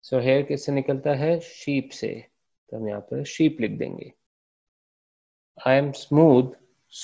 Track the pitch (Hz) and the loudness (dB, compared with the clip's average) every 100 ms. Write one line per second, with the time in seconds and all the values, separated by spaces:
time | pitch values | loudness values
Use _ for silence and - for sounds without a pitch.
0 | - 131 123 135 143 143 - 139 139 135 | -2 -2 2 2 0 -6 -2 -2 -2 -2
1 | 147 135 151 170 165 - - 139 131 - | -2 -2 0 -2 -4 -12 -4 -4 -4 -10
2 | 110 - - _ _ _ _ 113 110 104 | -8 -10 -16 _ _ _ _ -10 -8 -8
3 | - 131 143 - 156 156 113 - - 50 | -8 -8 -8 0 0 2 -6 -4 -8 -8
4 | - _ _ _ _ _ _ _ _ _ | -16 _ _ _ _ _ _ _ _ _
5 | _ _ _ _ _ - 127 135 143 143 | _ _ _ _ _ -6 2 2 2 -8
6 | - 147 160 127 127 - _ _ _ - | 0 6 8 6 4 -6 _ _ _ 4